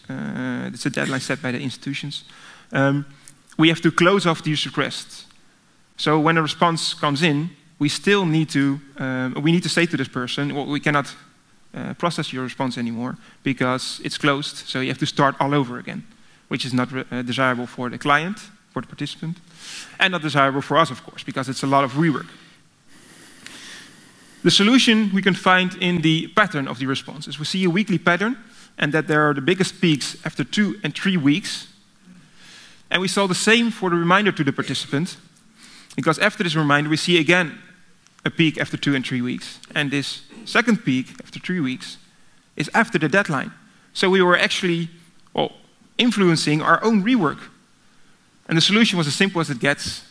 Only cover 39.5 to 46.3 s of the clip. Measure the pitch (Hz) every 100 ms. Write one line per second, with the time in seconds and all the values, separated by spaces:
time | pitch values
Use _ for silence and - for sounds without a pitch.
39.5 | - - 156 143 143 135 - - - -
40.5 | 214 233 208 - 131 - - - 143 -
41.5 | 185 131 127 - - - _ - _ _
42.5 | - 147 226 220 - 151 196 202 135 110
43.5 | - - _ _ - 190 190 180 175 208
44.5 | - 185 170 165 - - - _ - -
45.5 | - _ _ _ - 240 208 185